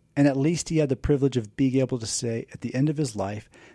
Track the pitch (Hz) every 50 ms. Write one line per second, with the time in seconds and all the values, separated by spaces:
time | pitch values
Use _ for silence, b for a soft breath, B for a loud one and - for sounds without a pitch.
0 | _ _ _ 147 143 143 131 135 139 160 175 156 - - 170 156 151 131 131 -
1 | - - 147 131 139 135 123 123 107 104 - - 135 131 123 135 131 117 135 120
2 | 110 104 - - 120 117 113 117 - - - - - 117 - 127 143 151 147 151
3 | 151 120 107 101 95 98 104 107 - _ B B B B B